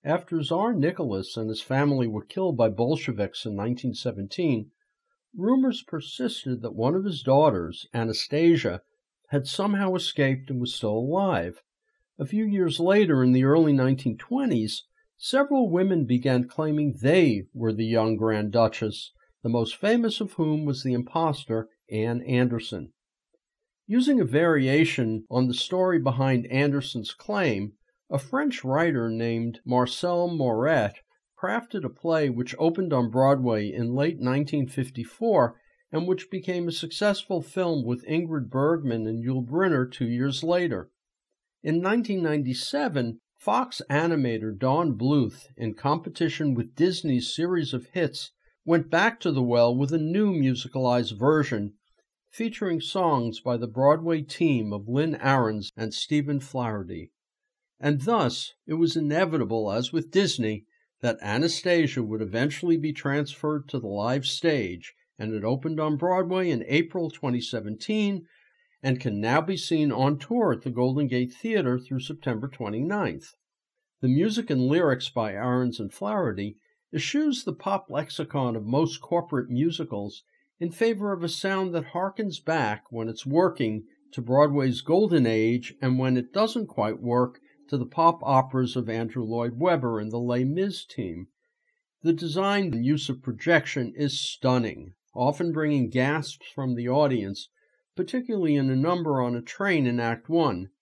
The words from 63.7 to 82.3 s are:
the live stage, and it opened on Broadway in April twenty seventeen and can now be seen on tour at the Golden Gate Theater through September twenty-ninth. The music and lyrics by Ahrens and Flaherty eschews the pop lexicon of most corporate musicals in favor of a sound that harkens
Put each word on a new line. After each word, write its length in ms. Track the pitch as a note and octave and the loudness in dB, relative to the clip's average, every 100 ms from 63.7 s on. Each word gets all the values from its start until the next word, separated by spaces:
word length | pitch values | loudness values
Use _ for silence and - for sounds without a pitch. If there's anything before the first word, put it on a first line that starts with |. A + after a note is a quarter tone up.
| C3+ | -6
the 80 | A2 | -4
live 400 | G2+ A2 C#3 C3 | -2 0 0 -2
stage, 680 | - E3 D3 F#2+ F2 - _ _ - | 0 0 2 -2 -6 -14 _ _ -10
and 160 | G#2+ | -6
it 120 | A2 | -2
opened 340 | G#2+ C3 D#3 D#3 | -2 -2 -2 -2
on 180 | D#3 C#3+ | -2 0
Broadway 540 | F3 F#3 F3 F#3 F3+ | 0 0 0 0 0
in 140 | B2 - | -2 0
April 420 | D3 E3 F#3 D#3+ | 0 0 -4 -6
twenty 320 | - C#3 B2 | -4 -2 -2
seventeen 840 | - A#2 G#2 A2+ - G#3+ G3+ F#3+ E3 _ _ _ _ _ | -4 -6 -6 -8 -4 0 0 -2 -8 _ _ _ _ _
and 160 | C3+ B2+ | -2 -2
can 220 | B2 G2+ | -2 -2
now 200 | A2+ C#3+ | 2 0
be 160 | E3 F#3 | 0 -6
seen 360 | - D#3+ D3 | -2 0 2
on 260 | A#2 C3+ D3 | 2 0 0
tour 340 | - A#3+ G3+ | -2 0 2
at 100 | A2+ | 0
the 80 | C3+ | -4
Golden 360 | A#2 B2+ C3 C#3 | 0 0 2 0
Gate 260 | B2 B2+ | 0 -2
Theater 460 | - A3+ G#3+ C3+ B2+ | -6 -2 0 0 -2
through 220 | B2+ C3+ | -4 -8
September 480 | C3 D3 C#3+ A2 C3+ | -6 -8 -6 -4 -6
twenty-ninth. 800 | - A2 G#2+ D#3 G#3 E3+ C#2+ - _ _ _ _ _ _ _ | -6 -6 -4 -2 -2 -2 -4 -14 _ _ _ _ _ _ _
The 80 | C3 | 2
music 420 | C3+ G#3+ G#3+ A3+ | 2 2 0 -2
and 120 | C3+ | 0
lyrics 460 | B2+ D#3+ E3 B2+ - | 2 4 2 0 -2
by 260 | B2 G#2+ | -4 -4
Ahrens 440 | G2 B2 B2 B2+ A#2 | -2 0 0 0 -4
and 160 | G2+ | -10
Flaherty 640 | - G3+ G#3+ D3 G2 G2+ G#2 _ _ _ | -6 -4 -2 -2 -4 -8 -10 _ _ _
eschews 520 | D3+ - C#4+ D4+ B3 | -6 -2 0 0 -2
the 80 | - | -6
pop 340 | - G3 G3 - | -6 -2 -4 -2
lexicon 680 | C#3 C3+ - D3 C#3+ B2 A2+ | -6 -4 -8 -4 -2 -2 -2
of 100 | G#2 | 0
most 340 | C3+ - - | 0 0 -4
corporate 500 | - E3+ E3+ C3+ A#2+ | -4 -4 -2 -4 -2
musicals 720 | B2 D#3+ D#3+ D3+ G#2 G2+ - _ _ _ _ | 0 0 -2 -6 -6 -8 -12 _ _ _ _
in 140 | F3 | -8
favor 400 | - A3+ G#3 G#3 | 0 0 0 -4
of 100 | F#3 | -2
a 60 | E3+ | -4
sound 440 | - G3 F#3+ F#3+ E3+ | -4 -2 -2 -2 -4
that 160 | C#3 | -4
harkens 520 | E3+ F#3+ F#3+ G#3 | -4 -4 -4 -6